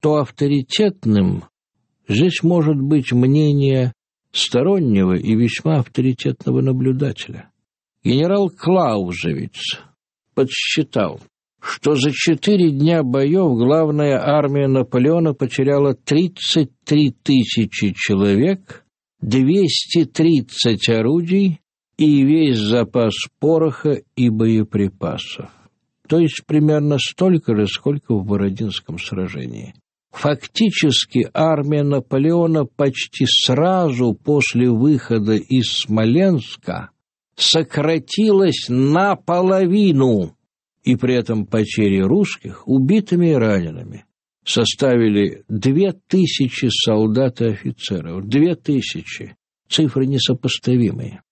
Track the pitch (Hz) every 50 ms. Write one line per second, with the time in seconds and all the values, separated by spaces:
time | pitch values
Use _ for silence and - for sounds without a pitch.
0 | - 151 151 151 139 - - - 143 143 147 143 127 _ - - 214 202 185 _
1 | - 117 107 104 95 92 92 90 - _ _ _ _ _ _ _ _ _ _ _
2 | _ - 104 107 156 185 160 - - 165 175 175 156 151 156 143 135 139 156 151
3 | 131 - 127 123 123 131 139 151 156 147 143 143 139 135 135 131 127 127 - _
4 | _ _ _ _ _ _ _ - - - - 123 135 180 202 196 165 127 107 98
5 | 95 92 92 90 - 101 110 110 120 113 - - - 156 160 147 120 - _ -
6 | 127 131 127 - - 139 131 - - - 127 131 131 131 131 127 131 131 131 131
7 | 147 139 - - - - - - - _ _ _ _ _ _ _ _ _ _ _
8 | _ - 120 135 156 175 196 202 202 180 - _ - 165 185 190 170 135 110 104
9 | 95 87 87 90 - 82 76 69 76 - _ - - - - - - _ _ _
10 | _ _ _ _ _ _ _ - 135 131 - - - - - - 151 - - 120
11 | 101 85 - - - _ _ _ _ _ _ _ - - - - - 147 151 139
12 | 123 151 135 - - - 160 147 - 202 208 196 180 160 143 135 143 160 170 165
13 | 147 127 123 135 139 143 165 190 190 160 127 113 120 127 151 160 160 151 147 147
14 | 147 143 135 127 - 147 143 151 143 143 139 143 139 135 131 131 127 123 - 127
15 | 127 143 165 170 165 160 135 - 139 120 - - 135 139 143 139 143 143 131 -
16 | _ - 143 151 180 175 - - - - - 165 151 127 _ _ _ - 151 151
17 | 151 139 123 _ _ - 139 131 117 - - 117 113 98 - - - 101 90 -
18 | - - 104 95 101 101 98 101 127 180 196 190 _ _ - - _ _ _ _
19 | _ _ _ _ - 110 107 131 131 135 170 202 196 156 - - - - - 170
20 | 160 - _ - 160 170 165 139 120 - - - - 120 110 101 - - 117 110
21 | 110 117 147 170 170 170 180 196 202 190 160 - _ _ _ _ _ _ _ -
22 | 151 151 147 143 135 135 151 160 160 143 127 113 104 104 113 123 117 - - 127
23 | 117 110 101 - - - _ _ - 151 165 160 160 156 131 - - 151 143 -
24 | - _ _ - 123 120 110 107 113 113 113 110 107 - - 101 101 98 - _
25 | - 110 - - - - - - - - _ _ _ _ _ _ _ _ _ _
26 | _ _ 156 165 170 151 - - - _ 156 151 151 151 151 151 147 147 147 131
27 | - - - - 180 185 180 160 - - 113 104 104 95 - - _ 143 147 143
28 | _ _ 120 104 92 107 101 98 98 101 95 104 113 104 95 - _ - 78 87
29 | - - - 95 92 87 - 71 64 62 57 53 52 - - _ _ _ _ _
30 | _ _ _ - - 143 147 131 - - _ - 220 214 165 - - 151 127 -
31 | - - - 127 113 - _ - 156 160 160 147 139 143 151 147 143 143 143 135
32 | 123 _ - 135 139 160 170 170 170 165 160 156 143 - _ - 147 139 131 -
33 | - - - - 139 127 - - - - 127 131 156 180 190 185 175 156 131 120
34 | 123 120 107 - _ - 147 143 120 - - 120 123 123 120 110 123 147 151 131
35 | - - 117 113 101 104 110 104 - - 131 127 113 - - - - - 104 110
36 | 110 113 120 160 190 196 175 135 110 - - - _ - 87 90 - - _ _
37 | _ _ _ _ _ _ _ - - - - - 160 - - 151 147 156 165 156
38 | 131 _ - - 214 220 202 190 196 180 135 - - - 123 127 135 139 151 170
39 | 190 202 190 - _ - 170 175 185 185 190 190 190 175 180 214 208 190 160 135
40 | 135 131 117 101 90 80 - _ _ _ _ _ _ _ _ _ _ - 127 120
41 | - 123 127 123 117 - 117 110 101 - - 113 107 101 - - 107 101 98 98
42 | 95 98 139 202 208 - - - _ 92 90 - - - 131 135 131 135 202 220
43 | 196 - 180 175 175 165 156 135 117 110 104 95 87 80 78 - - - - -
44 | - _ _ _ _ _ _ _ _ - - 123 117 104 - - 143 135 123 120
45 | 117 110 104 101 101 95 - - - _ 107 107 95 131 135 160 196 196 170 -
46 | _ _ - 190 185 156 - - 139 127 - - - 123 101 - - 120 110 107
47 | 110 110 107 123 135 127 120 - 117 113 107 101 - - - _ - - 104 90
48 | 76 82 85 95 98 101 107 143 156 175 170 160 _ - 147 131 107 - - -
49 | 80 - - - - 104 - _ _ _ _ _ _ _ - - 160 139 - 135
50 | 135 131 139 131 - - 131 123 - 127 - - - - 127 127 117 101 101 113
51 | - - - - _ _